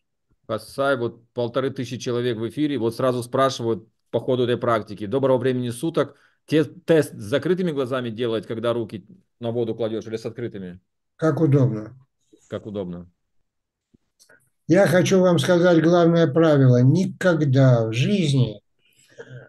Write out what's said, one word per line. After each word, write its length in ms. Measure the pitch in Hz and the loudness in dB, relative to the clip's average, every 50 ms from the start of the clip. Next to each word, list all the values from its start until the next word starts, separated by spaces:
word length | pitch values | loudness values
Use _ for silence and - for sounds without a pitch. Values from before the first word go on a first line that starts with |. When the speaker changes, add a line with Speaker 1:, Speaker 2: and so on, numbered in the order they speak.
| _ _ _ _ _ _ _ _ _ | _ _ _ _ _ _ _ _ _
Speaker 1:
Спасай, 520 | - 113 107 - - - - 135 139 139 | -8 -8 -8 -8 -8 -6 -4 -2 -2 -2
вот 280 | 123 120 113 117 - _ _ | -2 -2 -6 -8 -10 _ _
полторы 380 | - 120 120 117 - 139 131 135 | -8 -6 -6 -4 -2 -4 -4 -4
тысячи 280 | 131 - 127 117 127 107 | -4 -8 -10 -8 -10 -8
человек 400 | - 131 120 120 120 123 117 107 | -6 -4 -4 -2 -2 -2 -4 -4
в 100 | 113 113 | -6 -8
эфире, 300 | - 139 151 147 143 120 | -6 -4 -4 -2 -2 -2
вот 160 | 110 117 113 | -2 -2 -2
сразу 300 | - 131 127 123 123 117 | -2 -2 -2 -2 -2 -6
спрашивают 640 | 123 - 127 135 135 131 - 117 117 113 98 - _ _ _ _ _ | -4 0 0 0 0 0 -2 -4 -4 -4 -4 -6 _ _ _ _ _
по 80 | - 120 | -6 -4
ходу 240 | 113 - 127 123 123 | -2 -2 -2 0 0
этой 120 | 117 123 | 0 -2
практики. 500 | 110 117 113 113 110 101 - 104 90 104 | -2 0 0 0 -2 -2 -6 -12 -12 -8
Доброго 320 | 98 107 139 131 131 131 127 | -4 -4 0 0 2 0 2
времени 320 | 120 131 127 127 123 120 | 0 0 -2 -2 -4 -6
суток. 440 | 113 120 - 165 160 160 139 - - _ _ _ _ _ _ | -8 -6 -6 -6 -2 -4 -4 -4 -6 _ _ _ _ _ _
Те-, 160 | - 143 156 | -2 0 0
тест 500 | 151 - - - - - 165 156 143 - | 0 0 -6 -6 0 2 2 2 2 0
с 100 | - 120 110 | -4 -14 -8
закрытыми 480 | 98 127 139 139 160 185 175 190 170 | -4 -4 -2 0 0 -2 -2 -2 -2
глазами 380 | 151 139 135 117 131 127 123 120 | -2 -4 -4 -4 -4 -4 -6 -6
делать, 360 | 110 104 123 117 110 107 92 | -6 -4 -4 -2 -2 -4 -4
когда 260 | - 120 110 110 120 | -6 -8 -4 -2 -2
руки 320 | 117 120 113 95 - 101 - - - _ _ _ _ - | -2 -2 -4 -8 -10 -14 -16 -16 -20 _ _ _ _ -10
на 100 | 117 117 | -8 -6
воду 240 | 113 120 117 110 113 | -4 -4 -4 -4 -4
кладёшь, 320 | 113 117 110 110 110 98 | -4 -6 -6 -6 -6 -8
или 100 | 110 110 | -8 -10
с 80 | 110 - | -8 -8
открытыми? 540 | 120 104 - 120 107 90 101 95 90 87 92 _ _ _ _ _ _ _ | -10 -10 -10 -10 -10 -10 -12 -14 -14 -16 -18 _ _ _ _ _ _ _
Speaker 2:
Как 240 | - 160 160 143 151 | -4 -2 -2 0 2
удобно. 560 | 165 143 131 143 131 110 107 107 107 110 - - _ _ _ _ _ _ _ _ _ - | 2 4 4 4 2 2 -2 -4 -10 -12 -18 -20 _ _ _ _ _ _ _ _ _ -12
Speaker 1:
Как 180 | 113 101 117 | -12 -12 -10
удобно. 440 | 117 101 104 95 90 87 87 87 90 _ _ _ _ _ _ _ _ _ _ _ _ _ _ _ _ _ _ _ _ _ _ _ _ _ _ _ _ _ _ _ - | -10 -10 -8 -8 -8 -10 -12 -14 -18 _ _ _ _ _ _ _ _ _ _ _ _ _ _ _ _ _ _ _ _ _ _ _ _ _ _ _ _ _ _ _ 2
Speaker 2:
Я 180 | 156 190 196 | 4 4 4
хочу 320 | 156 151 185 175 180 190 190 | 4 4 2 2 4 4 4
вам 220 | 180 185 175 151 | 4 4 2 2
сказать 420 | 131 - 180 175 170 180 175 160 | 2 2 2 4 4 4 4 4
главное 460 | 156 165 175 175 170 170 170 170 165 151 | 4 4 4 4 4 4 4 4 2 2
правило. 520 | 127 160 165 160 151 139 135 127 123 123 | 4 4 4 4 6 6 6 6 6 6
Никогда 1080 | 123 131 151 180 190 - - - - 185 170 151 151 139 127 139 135 131 123 117 113 110 | 6 4 4 4 2 -2 -2 -2 0 0 2 2 2 2 4 4 6 6 4 4 2 0
в 40 | |
жизни 720 | 110 120 143 190 208 190 170 143 139 135 117 107 104 101 _ _ _ _ _ _ _ _ _ _ _ - - - 127 120 - | -2 -2 0 0 0 0 0 0 2 0 0 0 -4 -10 _ _ _ _ _ _ _ _ _ _ _ -20 -20 -20 -20 -20 -20